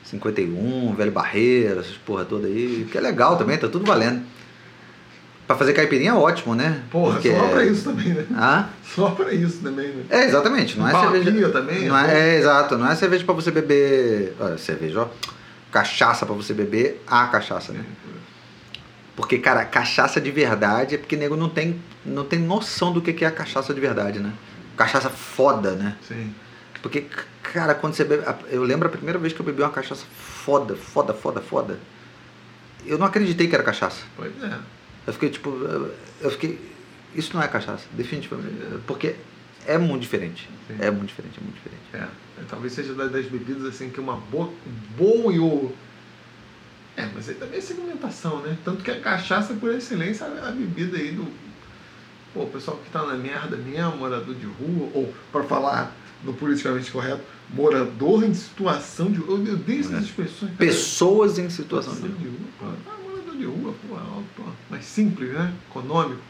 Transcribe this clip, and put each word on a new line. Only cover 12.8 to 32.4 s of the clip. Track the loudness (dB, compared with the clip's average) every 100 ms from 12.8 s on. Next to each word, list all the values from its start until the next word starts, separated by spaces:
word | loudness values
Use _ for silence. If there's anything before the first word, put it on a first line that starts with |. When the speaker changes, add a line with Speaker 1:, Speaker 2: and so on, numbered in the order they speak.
| 2
Speaker 1:
é |
cerveja | 4 4 4
pra | 2
você | 2 2
beber, | 2 4 6 6 6 4 2 0 -2
ó, | -4 -4
cerveja, | -4 -4 -2 -2
ó, | -2 -4 -14 -14 -20 -20 0
cachaça | 2 2 4 4 4
pra | 0 -4
você | -4
beber, | -2 0 2 2 0 2
a | 4 4
cachaça, | 2 0 -6 -6
né? | -10
Speaker 2:
É. | -12 -14 -16 -18 -18 -20 -20 -20 -18 -18 -18 -20 -18 -10
Speaker 1:
Porque, | 0 4
cara, | 4 4
cachaça | 4 2 2 4 4 2
de | 0
verdade | 2 2 4 4 2 0
é | -2
porque | -4 -2
nego | 0 0
não | 0
tem, | 0 -2 -4 -10 -14 -8
não | -6
tem | -2 0
noção | 2 0 -2 0 2
do | 2
que, | 0
que | 0
é | 0
a |
cachaça | 0 -4 -4 -4
de | -2
verdade, | 0 0 -2 -2
né? | -6 -8 -16 -20 -18 0
Cachaça | 2 4 0
foda, | -6 -10 4 4 4 0
né? | -2 -4 -6 -12
Speaker 2:
Sim. | -10 -10 -12 -18 -20 -20 -12
Speaker 1:
Porque, | -6 -6
c-, | -6 -12 -12 -14 -6
cara, | 0 2
quando | 2 0
você | 0
bebe, | 2 2
a, | 0 -6 -4
eu | 0
lembro | 2 2 0
a |
primeira | -2 -4 -2
vez | -4
que | -4
eu | -6
bebi | 0
uma | 0
cachaça | 0 -6 -10 -12 -18
foda, | -16 -10 2 2 2 -6
foda, | -2 0 0
foda, | 0 -4 -6
foda, | -2 -4 -2 -8 -12 -20 -20 -20 -20 -20